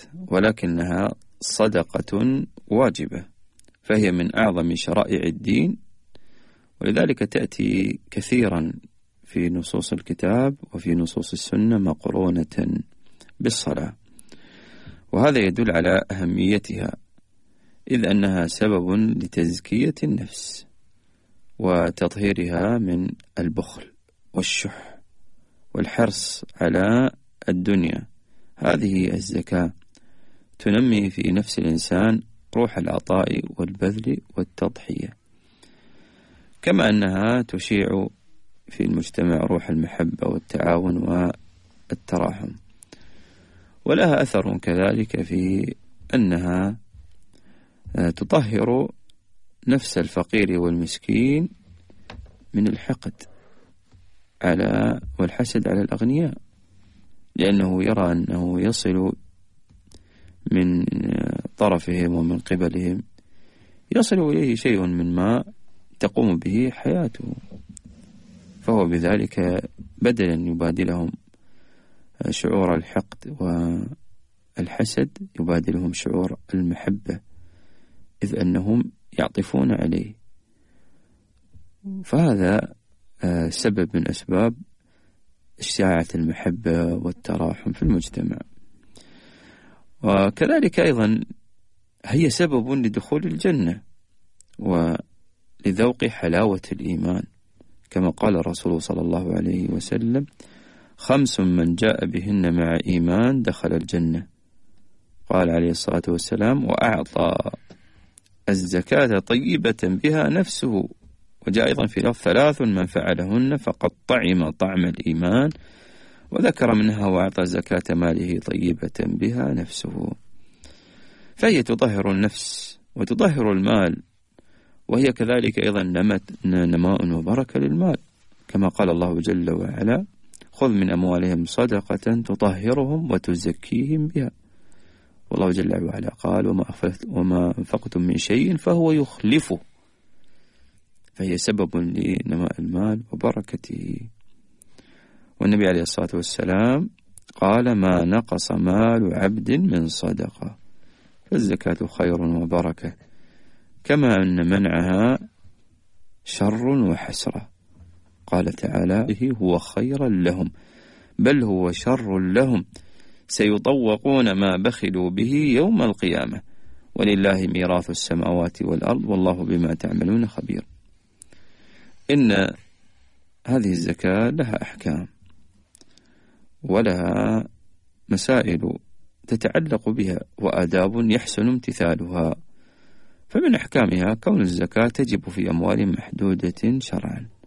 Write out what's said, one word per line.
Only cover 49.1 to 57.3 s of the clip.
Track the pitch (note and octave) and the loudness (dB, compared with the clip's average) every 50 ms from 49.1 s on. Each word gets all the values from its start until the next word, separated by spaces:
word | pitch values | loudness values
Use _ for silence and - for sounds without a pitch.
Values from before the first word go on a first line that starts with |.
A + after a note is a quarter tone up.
| - - _ _ - - - - - - - B2 | -20 -20 _ _ -20 -20 -20 -20 -20 -4 0 2
نفس | C3 C3+ - - - F#2+ | 2 2 0 -2 -2 -2
الفقير | E2 D2+ - F#2 F2 - - A2 G2+ E2+ F2 F2 | -4 -2 -2 -4 -2 0 0 0 2 2 2 0
والمسكين | F2 F2 E2+ E2+ E2+ E2 - - - - A2 G#2+ A#2+ C3 C#3+ D3+ E3+ - - - - - - - - - - - - - - - - - - - - - - | 0 0 0 0 -2 -4 -6 -6 -4 0 0 2 2 2 2 0 0 -2 -6 -10 -20 -20 -20 -20 -20 -20 -20 -20 -20 -20 -18 -20 -20 -20 -20 -20 -14 -6 -2
من | G#2+ G#2 G#2 | 0 0 0
الحقد | - - - - B2+ - - F#2 - - - - - - - - - - - - - - _ _ - - - - - - - _ _ - | 0 -2 -4 -6 -6 -6 -6 -10 -12 -12 -16 -20 -20 -20 -20 -20 -20 -20 -20 -20 -20 -20 _ _ -20 -20 -20 -20 -20 -20 -20 _ _ -4
على، | - F2+ E2+ E2+ - - - - - - - - - - - - | 0 0 2 2 2 2 2 2 2 0 0 -2 -6 -8 -4 -2
والحسد | F#2 E2+ - - B2 A2+ - A#2 G#2 G2 | -2 -2 -2 -2 -2 -2 0 0 0 2
على | F#2 G2 | 2 0
الأغنياء، | G2+ - - G2 A2+ A#2+ C3+ D3+ E3+ - - - - - _ - - - - - - - - - - - - - - - | 0 0 -2 0 0 2 2 2 0 0 -2 -6 -12 -20 _ -20 -20 -20 -20 -20 -20 -20 -20 -20 -20 -20 -20 -20 -18 -10